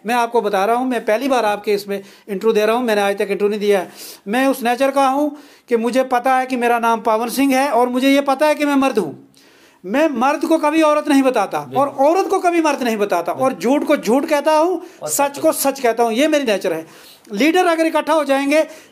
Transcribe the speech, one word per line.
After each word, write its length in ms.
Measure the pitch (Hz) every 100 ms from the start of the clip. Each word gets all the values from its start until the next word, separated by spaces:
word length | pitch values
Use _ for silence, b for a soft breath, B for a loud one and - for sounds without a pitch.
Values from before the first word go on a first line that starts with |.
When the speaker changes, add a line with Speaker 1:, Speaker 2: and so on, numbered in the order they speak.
| 196
Speaker 1:
मैं 100 | 240
आपको 260 | 233 233
बता 240 | 208 190 202
रहा 100 | 240
हूँ, 120 | 254
मैं 180 | 233 -
पहली 220 | 214 277
बार 180 | 254 214
आपके 280 | 208 214
इसमें 300 | 202 202 196 B B -
इंटरव्यू 240 | 190 220
दे 120 | 208 214
रहा 100 | 233
हूँ, 80 |
मैंने 180 | 247 208
आज 140 | 202 202
तक 60 |
इंटरव्यू 280 | 202 196 202
नहीं 100 | 214
दिया 200 | 208 202
है। 100 | 170 B B B 196
मैं 200 | 233 269
उस 160 | 269
नेचर 280 | 233 240 269
का 160 | 269 269
हूँ 300 | 269 294 294 B B -
कि 80 | 233
मुझे 260 | 233 247
पता 320 | 262 247 247 262
है 100 | 254
कि 100 | 254
मेरा 240 | 240 240
नाम 220 | 233 226
पावन 280 | 226 220 240
सिंह 260 | 214 277 262
है 160 | 285
और 180 | 226 247
मुझे 200 | 247 269
ये 120 | 277
पता 260 | 285 269 302
है 80 | 294
कि 100 | 294
मैं 100 | 277
मर्द 220 | 269 220
हूँ। 300 | 160 127 - b b b b b 180
मैं 220 | 247 320
मर्द 380 | 247 262 294 320
को 120 | 320
कभी 240 | 294 320
औरत 260 | 311 302 294
नहीं 160 | 269
बताता 480 | 269 247 185 165 143 139
और 100 | 277
औरत 400 | 269 277 359 381
को 120 | 381
कभी 220 | 359 339
मर्द 220 | 311 277
नहीं 140 | 240 220
बताता 340 | 202 175 -
और 220 | 170 262
झूठ 300 | 190 202 294
को 140 | 277 285
झूठ 280 | 190 254 -
कहता 320 | 294 294 311
हूँ, 240 | 330 339 B B
Speaker 2:
और 80 | 151
Speaker 1:
सच 220 | - 277
Speaker 2:
सच 80 | 285
Speaker 1:
को 120 | 320
सच 280 | 294 277 269
कहता 240 | 240 233
हूँ, 100 | 233
ये 140 | 220 311
मेरी 160 | 294
नेचर 300 | 254 190 190
है। 120 | 160 160 B B B -
लीडर 320 | 202 285 349 359
अगर 200 | 330 320
इकट्ठा 280 | 311 294
हो 100 | 311
जाएंगे, 440 | 285 269 277 302 311 B B